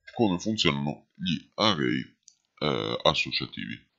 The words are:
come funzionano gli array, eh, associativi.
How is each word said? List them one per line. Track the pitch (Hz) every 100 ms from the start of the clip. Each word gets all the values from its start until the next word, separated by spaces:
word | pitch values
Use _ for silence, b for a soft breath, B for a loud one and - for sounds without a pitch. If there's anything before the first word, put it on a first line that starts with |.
| -
come | - 107 87
funzionano | 107 107 82 69 73 - _
gli | - 90 80 - -
array, | 107 85 64 64 - _ _ - _ -
eh, | 73 62 53 60
associativi. | 80 78 65 - 60 - 57 55 _